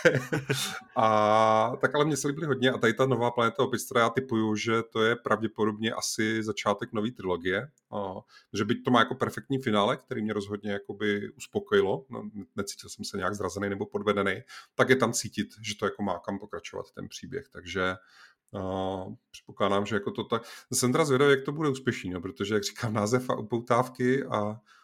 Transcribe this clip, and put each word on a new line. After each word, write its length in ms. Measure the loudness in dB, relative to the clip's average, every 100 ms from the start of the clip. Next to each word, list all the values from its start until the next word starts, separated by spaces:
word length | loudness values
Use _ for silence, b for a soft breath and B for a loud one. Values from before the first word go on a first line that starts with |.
<laughs> 920 | 4 4 0 -4 -2 -4 -4 -8 -6 2
A 800 | 4 6 6 6 6 6 2 0
tak 140 | 0 2
ale 100 | 2
mně 120 | 0
se 100 | -2
líbily 200 | -2 -2
hodně 240 | 2 2
a 60 | 4
tady 160 | 2
ta 120 | 4 2
nová 260 | 4 2
Planeta 320 | 2 2 2
opic, 220 | 0 -2 0
která 160 | 2
já 80 | 2
tipuju, 460 | 2 -2 0 0 0
že 280 | 0 0
to 200 | 0 2
je 120 | 2 2
pravděpodobně 800 | 0 0 0 -2 -2 0 -4
asi 500 | -4 -4 -2 0 -2
začátek 500 | -4 -2 0 0 -2
nový 180 | -4 -4
trilogie, 560 | -4 -4 -2 0 -2 -4 _ -12
a, 220 | -8 -8 -8 -14 b b
že 120 | -4 -2
byť 180 | 0
to 80 | 4
má 80 | 4
jako 160 | 4 0
perfektní 420 | -4 -4 -4 -4
finále, 400 | 0 2 2 0
který 240 | -4 -4
mě 120 | -2
rozhodně 380 | -4 -4 -6 -6
jakoby 600 | -6 -8 -4 0 0 -4
uspokojilo, 760 | -12 -6 -6 2 4 4 0 -6
no, 200 | -12 -12 -12 -12 -8
necítil 340 | -8 -8 -14
jsem 160 | -14 -10
se 120 | -4
nějak 180 | -4 -2
zrazený 340 | -4 -2 -2
nebo 160 | -2 -4
podvedený, 560 | -2 0 2 0 -2 -8 B B 2
tak 140 | 4
je 60 | 6
tam 180 | 4
cítit, 340 | 0 -6 -6 -6 -8
že 140 | -10 -4
to 100 | -4
jako 180 | -2
má 160 | -4 -4
kam 200 | -6 -8
pokračovat 520 | -8 -14 -12 -12 -12
ten 160 | -14 -14
příběh, 400 | -14 -12 -12 -12
takže, 460 | -18 -8 -2 -2 -2 B B B B _ -8
a, 460 | -4 -2 -2 -4 -8 -14 _
předpokládám, 540 | -20 -14 -2 2 2 0
že 100 | -2
jako 160 | -4
to 120 | -6
tak, 200 | -2 -4 B B B
jsem 180 | 0 2
teda 140 | 2 4
zvědavý, 260 | 6 6
jak 120 | 4
to 80 | 2
bude 180 | -2 -2
úspěšný, 400 | 0 -2 -4 -4
no, 120 | -6
protože 320 | -6 -6 0
jak 100 | 0
říkám, 300 | -2 -6 -4
název 360 | 0 0 0 0
a 60 | -6
upoutávky 880 | -4 -4 0 0 0 -2 0 0
a 360 | 0 -2 -2 -6 _ b